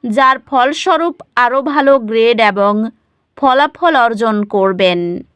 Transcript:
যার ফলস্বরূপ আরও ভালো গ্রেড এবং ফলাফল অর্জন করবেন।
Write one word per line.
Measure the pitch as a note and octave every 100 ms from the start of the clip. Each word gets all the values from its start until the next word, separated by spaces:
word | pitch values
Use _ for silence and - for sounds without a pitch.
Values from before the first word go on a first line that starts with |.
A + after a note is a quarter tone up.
যার | B3 G#3+ C4 C4 _
ফলস্বরূপ | C4 B3+ D#4+ - D#4+ E4+ - - -
আরও | B3 C4
ভালো | C#4 D4 C#4 C#4
গ্রেড | G#3+ A3+ A3+ A3+ G#3+
এবং | G3 G3+ G#3 A3 _ _ _ _ -
ফলাফল | C#4 B3+ D4 - E4+ D4
অর্জন | A#3 G#3+ A3+ G#3+ G#3
করবেন। | G#3 F#3+ F#3 F#3 F3 F3 F3+ -